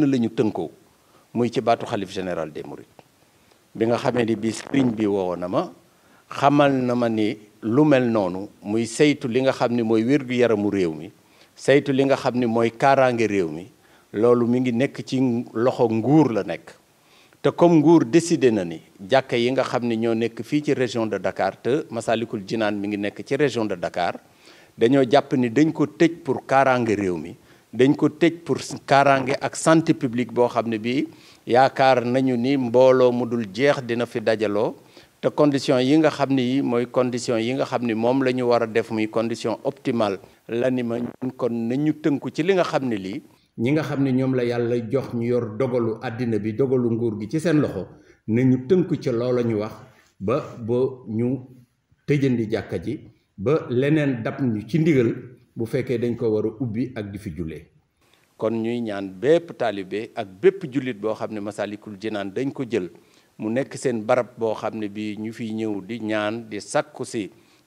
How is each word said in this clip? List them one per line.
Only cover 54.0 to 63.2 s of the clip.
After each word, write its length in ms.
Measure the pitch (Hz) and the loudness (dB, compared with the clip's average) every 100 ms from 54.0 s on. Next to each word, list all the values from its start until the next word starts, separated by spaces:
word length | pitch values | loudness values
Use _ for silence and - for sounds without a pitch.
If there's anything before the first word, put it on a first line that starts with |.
| 139 120 | 2 -2
dab 160 | 135 135 | -4 -2
ñu 200 | 127 107 - | -2 -2 -2
ci 120 | 160 | 0
ndigal 340 | 160 135 117 - - - _ - | 4 4 4 0 -10 -20 _ -8
bu 100 | 110 | -4
fekkee 340 | 135 131 120 | -4 -2 -2
dañ 160 | 120 117 | -2 -2
ko 140 | 117 | 0
war 160 | 107 107 | 0 -2
a 40 | - | -4
ubbi 320 | 127 107 131 113 | -6 -4 -6 -6
ak 160 | 101 | -10
di 60 | 101 | -10
fi 100 | 92 78 | -10 -8
jullee. 320 | 80 76 - _ _ _ _ _ _ - | -8 -10 -16 _ _ _ _ _ _ -6
Kon 120 | 110 113 | -4 -2
ñuy 180 | 113 120 | -4 -4
ñaan 280 | 113 101 98 92 | -4 -6 -8 -2
bépp 340 | 123 165 170 - | 2 2 2 -6
taalibe 540 | 120 101 92 101 113 - | -4 -4 -6 -8 -8 -10
ak 120 | 101 95 | -12 0
bépp 240 | 180 190 143 | 2 2 -2
jullit 220 | 131 127 104 | -6 -4 -4
boo 140 | 107 | -6
xam 180 | 110 107 | -4 -6
ne 80 | 107 | -8
Massalikul 560 | 104 101 101 104 107 98 | -8 -6 -8 -8 -14 -10
Jinaan 300 | 110 104 98 | -8 -6 -6
dañ 180 | 98 135 | -6 -6
ko 120 | - 123 | -6 -4
jël, 220 | 110 87 - _ _ | -4 -4 -10 _ _